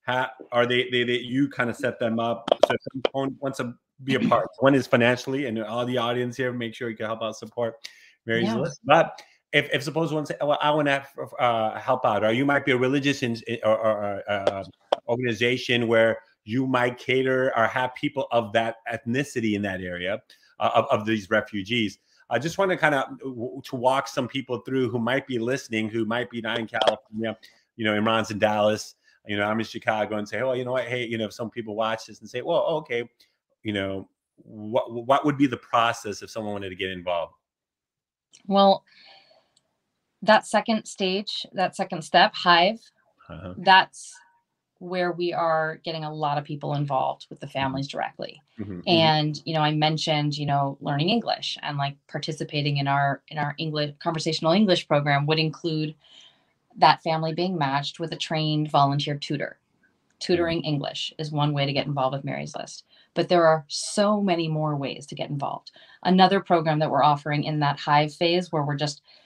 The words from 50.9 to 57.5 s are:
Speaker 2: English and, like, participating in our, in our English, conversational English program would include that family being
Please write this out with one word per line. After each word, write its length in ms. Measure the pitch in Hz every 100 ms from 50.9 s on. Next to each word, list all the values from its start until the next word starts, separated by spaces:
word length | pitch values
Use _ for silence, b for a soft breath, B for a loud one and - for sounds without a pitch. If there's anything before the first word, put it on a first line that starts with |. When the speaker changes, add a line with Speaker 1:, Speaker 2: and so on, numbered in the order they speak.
| 143 170
Speaker 2:
English 480 | 233 - - - -
and, 160 | - 143
like, 200 | 139 143 _
participating 720 | 156 160 151 143 151 147 143
in 100 | 139
our, 340 | 139 143 139 -
in 100 | 151
our 160 | 147 147
English, 360 | 160 151 147 -
conversational 540 | 170 160 160 156 160
English 340 | 202 208 180 -
program 400 | 147 147 143 147
would 120 | 160
include 560 | 160 151 170 156 156 - b b b b b b _ -
that 260 | 165 156
family 300 | 170 160 160
being 240 | 160 180